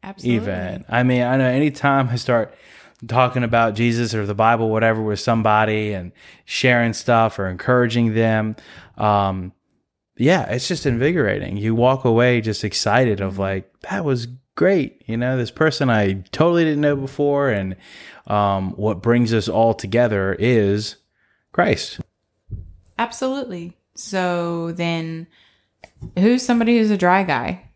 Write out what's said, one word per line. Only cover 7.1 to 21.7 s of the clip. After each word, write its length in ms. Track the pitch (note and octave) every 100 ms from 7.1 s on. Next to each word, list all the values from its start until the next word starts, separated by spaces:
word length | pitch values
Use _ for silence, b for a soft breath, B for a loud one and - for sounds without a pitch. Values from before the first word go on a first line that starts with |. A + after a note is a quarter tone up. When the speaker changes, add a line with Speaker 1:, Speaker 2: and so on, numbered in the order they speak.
| A#2 A2+ -
Speaker 2:
or 80 | F#2+
encouraging 680 | F2+ - B2 A#2+ A#2 A#2
them, 420 | A2 A2+ A2 A2 G#2+ B B B -
um, 540 | G#2+ G#2 G2 F#2+ F#2 _ _ _ _ _ _ _
yeah, 280 | B2+ F3+ A#2
it's 160 | B2+ -
just 180 | F3 C#3+
invigorating. 680 | A#2 C3+ F3 A2 G2 F#2+ G2
You 180 | A2 A2+
walk 300 | B2 C3 B2+
away 340 | A2+ B2 B2
just 220 | A2 G2+
excited 560 | G#2 - - A#2+ B2+ G2+
of, 120 | F#2+
Speaker 1:
Mm-hmm. 80 | G2
Speaker 2:
like, 380 | F#2+ G2 - _
"That 220 | - G3 D#3
was 220 | B2+ A#2 B2+ _ -
great." 480 | F3 G3 B2 _ -
You 100 | A2+
know, 200 | B2 C3
this 140 | A#2
person 380 | - D#3+ - C3+
I 320 | A2 G#2 G2 -
totally 320 | - E3 E3+
didn't 180 | D#3+ D3
know 140 | D3 C#3+
before. 540 | C3+ - C#3+ C#3+ C#3
And, 260 | G#2 F#2+ F#2+ B B B B -
um, 460 | G#2 G2+ G2 F#2+ -
what 260 | G#2 F#2+
brings 280 | A#2 A#2+ A#2
us 140 | A2+ G#2
all 260 | G2+ A2+ A2+
together 600 | G2 A2+ A#2+ G#2 F#2+ F#2+
is 560 | A2+ A#2+ G2+ G#2 A2 - _ _ _ _ _
Christ. 480 | - F3